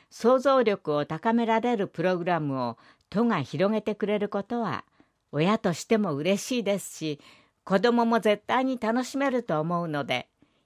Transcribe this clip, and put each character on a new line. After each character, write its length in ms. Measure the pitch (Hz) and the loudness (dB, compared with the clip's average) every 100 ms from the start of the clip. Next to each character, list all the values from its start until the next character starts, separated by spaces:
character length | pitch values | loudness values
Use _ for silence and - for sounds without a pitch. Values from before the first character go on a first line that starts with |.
| _ | _
想 300 | - 233 262 | 0 4 4
像 240 | 277 269 | 4 4
力 300 | 220 196 - | 4 0 0
を 120 | 147 147 | -2 -2
高 280 | 160 226 | -2 0
め 120 | 233 226 | 2 2
ら 140 | 226 | 2
れ 160 | 240 226 | 0 0
る 120 | 185 | -2
プ 160 | - | -2
ロ 140 | 180 180 | 0 0
グ 80 | 175 | 0
ラ 140 | 170 | 0
ム 220 | 147 135 | 0 -2
を 160 | 120 113 - _ - | -4 -6 -14 _ -6
都 160 | 190 233 | -2 0
が 160 | 180 | 0
広 300 | 127 143 196 | -2 -2 0
げ 80 | 220 | 0
て 140 | 214 208 | -4 -4
く 100 | 202 | -2
れ 120 | 208 | -2
る 120 | 202 | -2
こ 140 | 202 | -4
と 180 | - 240 | -6 -4
は、 240 | 208 120 - _ _ _ _ | -4 -6 -10 _ _ _ _
親 260 | 143 175 220 | 0 2 2
と 160 | 190 | 0
し 100 | 156 | -2
て 140 | - 226 | 0 0
も 180 | 196 139 | 0 -2
嬉 260 | 170 196 | 0 -2
し 180 | - 247 | -2 -4
い 40 | |
で 160 | 196 202 | -2 -4
す 160 | - - | -6 -10
し、 240 | 156 147 - - _ _ - | -8 -8 -12 -20 _ _ -2
子 140 | 190 | 2
供 260 | 240 240 233 | 4 2 2
も 160 | 233 | 2
絶 220 | 220 208 - | 2 0 0
対 180 | 240 | -2
に 160 | 262 247 | 0 -2
楽 240 | 220 240 | -2 -2
し 140 | 247 269 | -2 -2
め 120 | 277 | -2
る 140 | 247 | -2
と 160 | 233 156 | -2 -2
思 240 | 165 175 | -2 -2
う 40 | 170 | -4
の 160 | 147 131 | -4 -4
で、 240 | 127 - _ _ _ | -4 -6 _ _ _